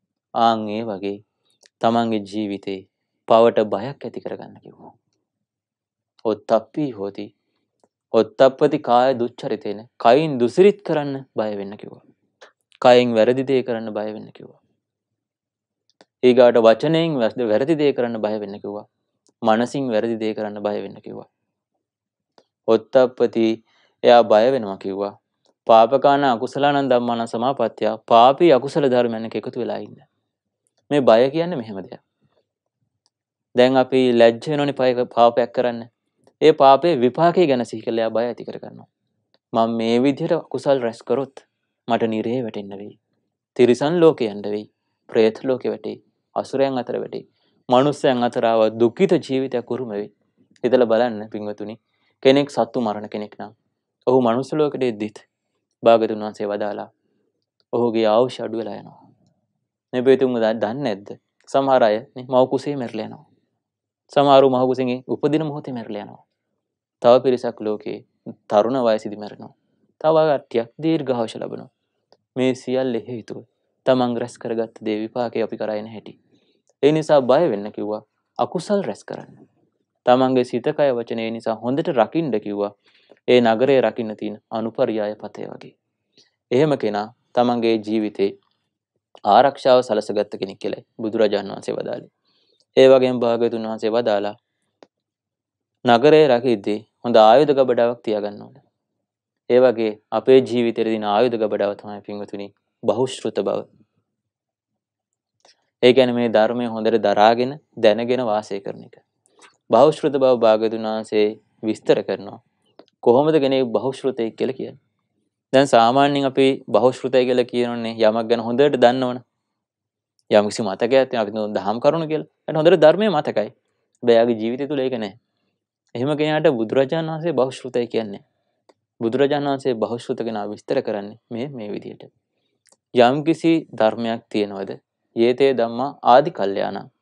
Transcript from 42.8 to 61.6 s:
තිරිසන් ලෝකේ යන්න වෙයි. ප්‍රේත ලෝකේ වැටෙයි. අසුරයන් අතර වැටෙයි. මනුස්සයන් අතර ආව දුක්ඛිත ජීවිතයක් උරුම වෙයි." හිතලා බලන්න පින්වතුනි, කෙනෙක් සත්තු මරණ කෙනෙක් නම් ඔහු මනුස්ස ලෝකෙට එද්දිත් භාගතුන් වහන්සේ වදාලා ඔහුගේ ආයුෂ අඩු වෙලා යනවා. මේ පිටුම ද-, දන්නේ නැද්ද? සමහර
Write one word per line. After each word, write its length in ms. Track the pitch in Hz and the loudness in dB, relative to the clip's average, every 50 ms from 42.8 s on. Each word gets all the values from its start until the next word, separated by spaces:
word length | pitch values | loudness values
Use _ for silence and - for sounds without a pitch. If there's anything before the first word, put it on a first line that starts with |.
| 104 107 - _ _ _ _ _ _ _ _ _ _ _ _ | -16 -18 -20 _ _ _ _ _ _ _ _ _ _ _ _
තිරිසන් 380 | - 123 123 127 - 143 147 170 180 | 2 4 4 4 2 0 -2 0 4
ලෝකේ 320 | 165 160 139 - 123 107 | 4 4 4 2 0 -6
යන්න 140 | 101 104 101 | -6 -8 -8
වෙයි. 220 | 104 104 107 104 - _ _ _ _ _ _ _ - | -8 -6 -8 -8 -12 _ _ _ _ _ _ _ -4
ප්‍රේත 280 | - 117 110 110 110 - - | 0 2 2 2 0 -2 -4
ලෝකේ 280 | 131 127 123 - 113 | -4 -4 -4 -4 -6
වැටෙයි. 280 | 107 - - 107 107 - _ _ _ _ _ _ - | -8 -8 -10 -12 -14 -14 _ _ _ _ _ _ -8
අසුරයන් 420 | 104 101 - - 135 135 139 135 127 | -8 -8 -6 -2 -2 -2 -2 -2 -4
අතර 180 | 117 - 117 | -6 -6 -8
වැටෙයි. 280 | 110 110 - - 110 - _ _ _ _ _ _ _ _ - | -8 -8 -10 -12 -14 -16 _ _ _ _ _ _ _ _ 0
මනුස්සයන් 540 | 123 127 135 147 135 - - 143 127 123 120 | 2 2 4 2 0 0 0 0 0 0 0
අතර 220 | 120 - 127 120 | -2 -2 0 0
ආව 160 | 113 113 113 110 110 110 | 2 2 2 2 2 2
දුක්ඛිත 380 | 113 117 117 117 - 190 190 180 147 | 2 0 0 2 0 0 2 2 0
ජීවිතයක් 520 | 117 - 131 131 135 127 127 120 117 - | 0 -2 -4 -4 -4 -4 -6 -6 -6 -6
උරුම 200 | 120 120 127 113 | -8 -8 -8 -8
වෙයි." 180 | 104 101 104 104 _ _ _ _ _ _ _ _ _ _ - | -8 -8 -8 -10 _ _ _ _ _ _ _ _ _ _ -2
හිතලා 220 | 120 120 127 120 | 0 2 2 2
බලන්න 360 | 110 113 110 123 123 110 104 107 110 | 2 2 0 0 0 -4 -8 -12 -12
පින්වතුනි, 460 | 113 107 104 104 104 - 104 107 113 - _ _ _ _ _ _ _ _ - | -12 -12 -10 -10 -12 -12 -12 -14 -14 -16 _ _ _ _ _ _ _ _ 2
කෙනෙක් 260 | 135 135 143 143 139 | 4 4 4 2 -2
සත්තු 280 | - 127 117 113 - 131 | -2 -4 -4 -2 -2 -4
මරණ 280 | 120 107 104 107 107 104 | -4 -4 -4 -6 -8 -10
කෙනෙක් 260 | - 107 104 104 - | -10 -10 -10 -12 -14
නම් 180 | - 104 107 107 _ _ _ _ _ _ _ _ _ _ | -16 -18 -18 -18 _ _ _ _ _ _ _ _ _ _
ඔහු 140 | 123 127 131 | 0 0 2
මනුස්ස 320 | 123 113 113 127 135 - - | 2 2 0 -2 -2 -4 -2
ලෝකෙට 300 | 156 151 143 - 135 131 | -2 -2 -2 -2 -4 -4
එද්දිත් 360 | 123 107 104 107 107 - - _ _ _ _ _ _ _ _ _ _ _ _ - | -4 -4 -6 -8 -10 -10 -14 _ _ _ _ _ _ _ _ _ _ _ _ 2
භාගතුන් 380 | 113 117 113 113 107 110 107 | 4 4 4 2 0 -4 -6
වහන්සේ 260 | 107 107 107 - 107 | -8 -10 -10 -8 -8
වදාලා 420 | 101 101 104 107 104 104 107 104 104 _ _ _ _ _ _ _ _ _ _ _ _ _ _ _ _ - | -6 -6 -6 -6 -6 -8 -10 -12 -14 _ _ _ _ _ _ _ _ _ _ _ _ _ _ _ _ -4
ඔහුගේ 340 | 120 120 120 110 113 110 | -4 -2 -2 0 0 0
ආයුෂ 340 | 107 107 113 127 127 - - | 2 2 2 2 0 -2 -8
අඩු 180 | 117 110 110 113 | -10 -10 -8 -8
වෙලා 180 | 107 101 101 | -8 -10 -12
යනවා. 320 | 104 104 - - _ _ _ _ _ _ _ _ _ _ _ _ _ _ _ _ _ _ _ - | -14 -16 -20 -20 _ _ _ _ _ _ _ _ _ _ _ _ _ _ _ _ _ _ _ -6
මේ 100 | 127 123 | 0 2
පිටුම 320 | 135 131 127 131 127 123 | 4 4 4 4 0 0
ද-, 200 | 117 113 107 113 | 0 0 0 -2
දන්නේ 300 | 117 107 104 120 143 147 | -2 -4 -6 -4 -4 -6
නැද්ද? 240 | 120 101 98 101 - 117 - _ _ _ _ _ - | -6 -6 -8 -10 -16 -20 -20 _ _ _ _ _ -4
සමහර 340 | - 139 | -2 -2